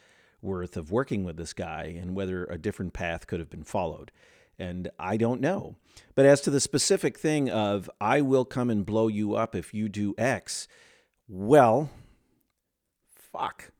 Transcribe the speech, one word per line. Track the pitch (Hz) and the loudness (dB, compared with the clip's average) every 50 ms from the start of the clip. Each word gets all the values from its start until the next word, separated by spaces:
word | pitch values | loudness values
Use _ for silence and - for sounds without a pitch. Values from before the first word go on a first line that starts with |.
| _ _ _ _ _ _ _ _ | _ _ _ _ _ _ _ _
worth | - 95 95 90 90 87 - 92 | -8 -6 -6 -6 -6 -6 -8 -10
of | 80 76 | -6 -2
working | 98 123 135 - 127 101 | -2 -2 -2 -2 -4 -4
with | 92 87 80 | -4 -6 -8
this | 82 82 - | -10 -12 -12
guy | - - 90 82 78 78 78 78 85 85 | -8 -10 -8 -8 -8 -10 -10 -10 -10 -10
and | 90 90 95 | -8 -8 -6
whether | 98 98 92 92 90 87 | -6 -4 -4 -4 -6 -6
a | - 87 | -8 -8
different | 80 - 104 - - 95 85 - | -6 -6 -6 -6 -4 -8 -8 -6
path | - 90 85 82 78 - | -6 -6 -4 -4 -6 -8
could | - 92 85 | -8 -8 -8
have | 80 - | -8 -10
been | - 82 78 | -12 -16 -14
followed. | - - 101 90 82 78 80 71 - _ _ _ _ _ _ _ _ _ - | -6 -4 -4 -4 -4 -6 -10 -16 -20 _ _ _ _ _ _ _ _ _ -10
And | 92 90 90 90 87 85 - - | -10 -8 -6 -8 -8 -10 -10 -8
I | 82 92 107 107 | -4 -2 0 2
don't | 117 117 127 - | 2 2 0 0
know. | 127 160 190 202 - - - _ _ _ _ - - _ - | 0 -2 -2 -2 -6 -12 -16 _ _ _ _ -20 -18 _ 2
But | 135 139 | 6 8
as | 139 143 139 | 8 8 8
to | - 147 | 4 0
the | 139 135 | 2 2
specific | - - - 135 - - 196 190 - 139 - - | 0 2 0 0 2 2 2 2 2 -2 -4 -2
thing | - 156 151 147 139 123 | -2 0 0 2 0 0
of, | 85 110 107 101 104 101 87 - - - | 2 2 2 2 0 -2 -4 -6 -8 -4
"I | 101 110 131 147 | 0 2 4 4
will | 143 131 135 131 123 | 4 4 4 4 2
come | - - 135 123 123 | 2 -2 -2 0 2
and | 110 104 92 | 0 0 0
blow | 104 104 110 113 113 | 0 2 2 2 2
you | 107 104 107 101 104 | 2 0 -2 -2 0
up | 110 113 - - | -2 -2 -2 -4
if | 92 - - - | -8 -8 -6 -6
you | 107 110 107 | -4 -4 -4
do | 92 104 104 98 - | -4 -4 -4 -4 -2
X," | - 113 135 120 95 - - - - - - - - - - _ _ _ _ _ _ _ - | 0 0 0 0 -2 -6 -10 -10 -10 -10 -14 -18 -20 -20 -20 _ _ _ _ _ _ _ -14
well, | 98 92 101 110 147 147 127 113 110 139 156 143 - - - - _ _ _ _ _ _ _ _ _ _ _ _ _ _ _ _ _ _ _ _ _ _ - - | -10 -6 2 6 8 8 8 8 6 4 0 -4 -10 -18 -20 -20 _ _ _ _ _ _ _ _ _ _ _ _ _ _ _ _ _ _ _ _ _ _ -20 -14
fuck, | - - - - - - - - _ _ | -10 -8 -8 -8 -8 -12 -20 -20 _ _